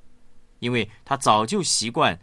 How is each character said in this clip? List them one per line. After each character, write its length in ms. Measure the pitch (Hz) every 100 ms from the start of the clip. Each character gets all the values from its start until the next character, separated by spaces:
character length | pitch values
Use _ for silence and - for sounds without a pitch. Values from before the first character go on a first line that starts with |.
| - - - - - -
因 140 | 120
为 160 | 123 101 - -
他 100 | 135
早 300 | 127 107 110
就 180 | 208
习 260 | 151 - 113
惯 300 | 156 131 85